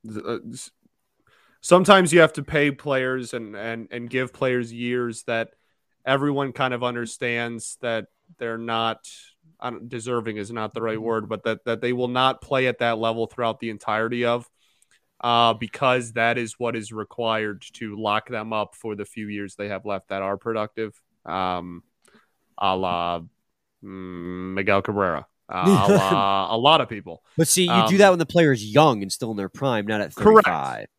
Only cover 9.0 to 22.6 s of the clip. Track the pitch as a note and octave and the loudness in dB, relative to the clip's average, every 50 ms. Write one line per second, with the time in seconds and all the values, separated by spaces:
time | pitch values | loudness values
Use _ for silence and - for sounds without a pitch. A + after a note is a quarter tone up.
9 | _ - - - - - _ _ _ _ _ _ - B2 A#2 F#2 - A#2+ B2+ A#2+ | _ -20 -20 -20 -20 -20 _ _ _ _ _ _ -10 -10 -10 -10 -14 -12 -12 -10
10 | A2 B2 B2 A#2+ G#2+ A2+ G#2+ G#2+ G2+ G#2 A#2 A#2 A2 G#2+ - A#2 A2+ A2+ A2 A2 | -6 -4 -4 -4 -4 -4 -6 -6 -8 -8 -8 -8 -8 -6 -6 -6 -4 -4 -4 -4
11 | A2 A#2 A2+ A2 G#2+ G#2 A2 G#2 - A#2 A2+ - _ B2 A#2 G#2+ - A#2+ B2 B2 | -4 -2 -2 -2 -2 -4 -8 -6 -4 -4 -4 -4 _ -4 -4 -2 -2 -4 -2 -2
12 | B2+ A#2+ B2 B2+ C3 C3 B2+ - - - C#3 C3 C3 B2+ A#2+ - A#2+ A#2 A#2 A2 | -2 -2 0 2 2 2 0 -2 -6 -4 -2 0 0 0 0 0 0 0 0 0
13 | A2+ A2+ A2+ A2+ A2+ G#2+ - - A#2+ A2+ A2 - - A2+ A2 G#2 - - G#2+ A2 | 0 -2 0 -2 -4 -6 -4 -4 -2 -2 -2 -4 -6 -8 -8 -8 -4 -2 -2 -2
14 | A2 A2+ B2 A#2+ A#2+ A#2 A#2+ A#2+ A#2 _ _ _ _ _ _ _ _ _ _ _ | -2 -2 -2 -2 0 0 0 -2 -4 _ _ _ _ _ _ _ _ _ _ _
15 | _ _ _ _ - A#2 A#2+ A#2 A#2 A#2 A2+ A2 A2+ G#2+ - - C#3 C3 B2+ B2+ | _ _ _ _ -2 2 4 4 4 4 2 0 -6 -12 -6 0 2 2 2 2
16 | A#2+ A2+ A2+ A#2+ A2+ A#2 A#2 B2 A#2+ A2 - _ B2 A#2 A#2 A#2 G#2+ G#2 A2+ G#2+ | 0 -4 -2 0 0 2 2 0 -4 -6 -6 _ -6 -4 -4 -4 -8 -8 -10 -12
17 | G#2+ - - - A#2 A2+ A2 A2 G#2+ G#2+ G#2 F2+ - - _ - - G#2+ G#2 G#2 | -12 -12 -8 -4 -2 -2 0 -2 -2 -4 -8 -10 -14 -20 _ -14 -12 -12 -10 -4
18 | A2 G#2 G#2 G#2+ - - B2+ A2 G#2+ A2 A2 G#2+ G#2 - _ - - A2+ G#2+ G2+ | -2 0 0 -2 -2 -4 -10 -8 -8 -4 -4 -4 -4 -4 _ -14 -10 -10 -8 -8
19 | G#2 - - A2+ G#2+ G#2 G#2 G2+ G2+ G2 - - G2+ G2+ G2+ F#2+ - G#2+ G2+ F#2+ | -10 -12 -10 -12 -10 -10 -8 -10 -10 -12 -10 -10 -8 -8 -8 -8 -6 -6 -6 -6
20 | _ _ G2+ G2 G2 F#2+ G2+ G2 _ A#2 A2+ A2 G#2 G#2+ _ - A2+ G#2+ - _ | _ _ -6 -6 -4 -4 -4 -4 _ -6 -4 -4 -4 -6 _ -8 -8 -8 -8 _
21 | _ _ _ _ _ - E2+ F#2+ F#2 F#2 F2+ F2+ F2 F2 F2 E2+ _ _ _ _ | _ _ _ _ _ -6 -4 -2 -2 -2 -2 -4 -6 -10 -14 -16 _ _ _ _
22 | _ _ _ _ _ _ _ _ _ _ _ - | _ _ _ _ _ _ _ _ _ _ _ -4